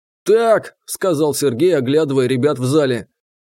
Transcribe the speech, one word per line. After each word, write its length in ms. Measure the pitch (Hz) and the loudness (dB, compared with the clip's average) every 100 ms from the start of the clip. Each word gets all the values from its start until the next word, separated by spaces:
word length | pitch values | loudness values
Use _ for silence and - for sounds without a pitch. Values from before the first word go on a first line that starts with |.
| _ _ | _ _
«Так», 500 | - 220 226 202 - - - | 0 2 2 0 -2 -14 -16
сказал 480 | - 190 143 151 | -6 -2 0 0
Сергей, 420 | 139 143 117 180 151 | 0 -2 0 0 0
оглядывая 500 | 123 151 151 135 123 | 0 0 0 0 0
ребят 320 | 131 143 143 | 0 0 -2
в 60 | |
зале. 440 | 127 151 135 117 - _ _ _ | 0 0 0 -2 -8 _ _ _